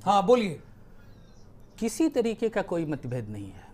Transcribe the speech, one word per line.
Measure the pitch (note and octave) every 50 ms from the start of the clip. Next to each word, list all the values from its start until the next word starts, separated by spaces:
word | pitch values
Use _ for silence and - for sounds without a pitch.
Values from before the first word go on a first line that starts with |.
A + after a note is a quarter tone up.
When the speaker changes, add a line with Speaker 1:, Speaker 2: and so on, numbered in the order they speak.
| -
Speaker 1:
हाँ, | F#3 G3+ G3 F#3+
बोलिए। | F3+ B3 B3 A3 F#3+ D3 C#3 - - - - - - - - - - - - - - - - - - - - - - - -
Speaker 2:
किसी | G#3+ A#3 - - D#4+ D#4+
तरीके | - B3+ A3 A#3 A3 - A#3 A3
का | A3 G#3+
कोई | F#3+ - F3+ E3+ E3
मतभेद | D3 D#3 - - B2+ B2 B2+ A2+ G#2
नहीं | G#2+ G#2 G2+ G2
है। | F#2 F#2+ - -